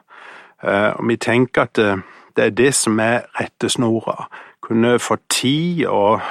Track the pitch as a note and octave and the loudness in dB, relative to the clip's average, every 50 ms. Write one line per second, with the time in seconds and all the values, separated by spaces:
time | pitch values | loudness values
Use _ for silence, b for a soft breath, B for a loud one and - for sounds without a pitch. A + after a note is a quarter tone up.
0 | B B B B B B B B B B B B - F2 G2 G2+ G#2 G#2+ - - | B B B B B B B B B B B B -4 -2 0 2 0 0 -2 -2
1 | A#2+ A#2 A#2 A2+ - - A2+ A#2+ B2+ - - - C3+ - - - G#2+ G#2 G2 F#2+ | -2 -2 -2 -2 0 0 2 2 2 2 2 -2 -2 0 0 2 2 2 0 -2
2 | F2+ B B B B B B - A#2 A2+ G2+ G#2 A#2+ C#3+ C3+ - - A#2 G#2+ A2 | -4 B B B B B B 0 0 0 2 2 2 2 2 2 0 0 0 2
3 | A2 A2+ A#2+ A#2 - - - - A2+ - - _ A#2 A2+ - - B2 A2+ A2+ A2+ | 2 2 0 0 -4 -6 -8 -8 -8 -8 -6 _ -4 -2 0 0 0 0 0 0
4 | - - - - - - B B B B B B - - A2+ A2+ A2+ A#2+ A#2+ A#2 | -2 -4 -6 -6 -8 -14 B B B B B B -8 -2 0 2 4 4 2 2
5 | - - A2 - - _ - - - B2 C#3+ D3+ E3 F3+ F3 E3+ A#2+ F#2+ G2+ G#2 | 2 -2 -4 -4 -2 _ -4 -2 0 0 0 0 0 -2 -2 -2 -2 -2 0 2
6 | G2+ G#2 A2 G#2 B B | 2 2 2 0 B B